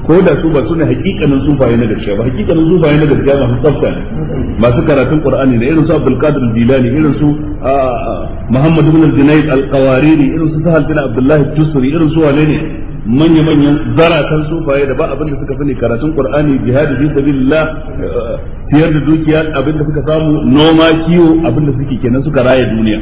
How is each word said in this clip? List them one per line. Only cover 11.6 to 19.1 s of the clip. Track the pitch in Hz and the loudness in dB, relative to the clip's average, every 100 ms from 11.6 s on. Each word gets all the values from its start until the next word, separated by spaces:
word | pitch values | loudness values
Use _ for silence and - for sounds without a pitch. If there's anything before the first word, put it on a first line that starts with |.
| 151 139 127 | 0 0 0
irin | 165 156 | 0 0
su | 160 | 2
wane | 151 143 | 2 2
ne, | 151 131 - - - - 104 | 0 0 -4 -8 -8 -8 -2
manya-manyan | 127 165 160 151 147 143 147 120 117 | 2 4 4 4 2 2 0 0 2
zaratan | 165 160 139 156 | 2 2 0 -2
sufaye | 151 165 139 139 139 | -2 -4 -2 -2 -2
da | |
ba | 131 143 | -2 -4
abin | 135 156 | -4 -6
da | 135 | -6
suka | 135 131 | -6 -4
sani, | 143 | -4
karatun | 123 117 117 156 | -2 -4 -2 -2
Qur'ani, | 139 127 147 147 135 | -2 -2 0 0 0
jihadi | 120 131 151 127 | 0 0 0 0
fi | 151 | -2
sabilillah, | 143 139 139 127 156 156 - - - | 0 0 0 0 0 -2 -6 -8 -8
eh, | - 120 117 - - - - | -6 -6 -6 -8 -8 -10 0
siyar | 143 160 | 2 2
da | 151 | 0
dukiya, | 135 | 0